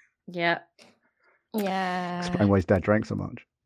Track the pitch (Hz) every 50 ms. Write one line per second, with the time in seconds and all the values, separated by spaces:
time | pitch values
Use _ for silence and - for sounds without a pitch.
0 | _ _ _ _ - - 175 175 170 170 170 - - _ _ _ - _ _ _
1 | _ _ _ _ _ _ _ _ _ _ - 220 202 190 190 190 190 185 180 180
2 | 180 175 180 180 180 175 175 180 - 101 98 98 92 - 104 92 90 - 104 110
3 | 110 - 104 98 95 98 - - - _ _ _ _